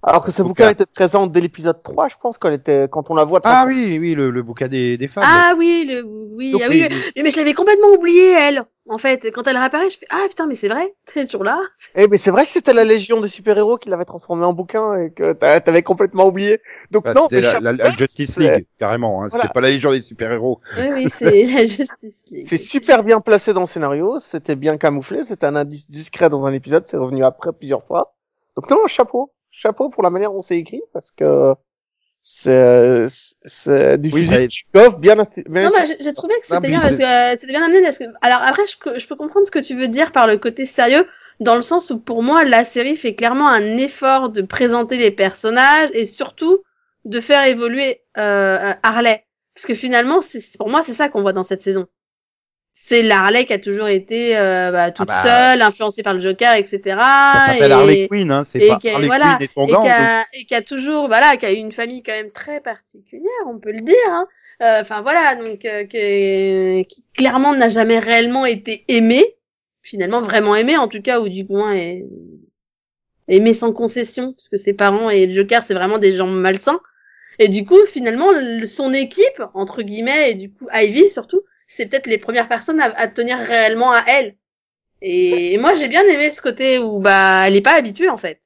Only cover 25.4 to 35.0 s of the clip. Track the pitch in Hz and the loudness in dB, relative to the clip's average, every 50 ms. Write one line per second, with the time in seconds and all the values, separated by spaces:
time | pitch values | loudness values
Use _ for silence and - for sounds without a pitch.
25.4 | - 143 147 147 147 147 147 147 - _ 143 147 156 - - - 180 160 147 143 | -4 -2 -2 -2 -6 -6 -8 -18 -20 _ -20 -18 -18 -18 -6 0 2 2 2 2
26.4 | 135 139 135 135 131 131 143 165 180 _ - 160 131 127 135 135 131 131 127 _ | -4 -4 -4 -6 -6 0 -2 -2 -2 _ -6 -6 -4 -4 -2 0 0 0 0 _
27.4 | - 170 160 _ - 139 139 - - _ - 165 - _ _ _ _ _ _ _ | -10 -10 -10 _ -6 -6 -6 -6 -6 _ -4 -4 -4 _ _ _ _ _ _ _
28.4 | _ _ _ - - - 277 359 440 - - - 254 - - 247 277 285 _ _ | _ _ _ -12 -2 0 0 2 2 0 0 -2 -4 -2 -2 -8 -8 -8 _ _
29.4 | _ _ _ _ - 214 214 - 262 269 254 - 208 180 175 185 202 208 196 196 | _ _ _ _ -4 -4 -4 -2 -6 -6 -4 -2 -2 -2 0 -2 -4 -4 -6 -8
30.4 | 180 - 180 170 165 156 214 254 453 _ _ - - _ _ _ 151 151 143 143 | -8 -6 -6 -6 -6 -8 -14 -16 -16 _ _ -16 -16 _ _ _ -2 0 2 2
31.4 | 139 139 135 _ _ _ _ _ _ _ _ _ _ _ _ _ _ - - - | 2 2 0 _ _ _ _ _ _ _ _ _ _ _ _ _ _ -20 -20 -10
32.4 | - 139 131 127 127 123 123 123 120 123 123 123 113 123 135 - - - - _ | -2 2 4 4 6 6 6 6 6 4 4 2 0 -2 -6 -12 -20 -20 -20 _
33.4 | _ - - - - 143 143 139 139 135 139 147 143 156 143 151 170 165 - 127 | _ -20 -20 -14 -4 0 0 2 4 2 2 2 0 -2 -2 -2 0 2 2 0
34.4 | 127 123 - - - _ _ 196 220 240 208 165 | 0 0 -4 -10 -20 _ _ 8 8 8 6 6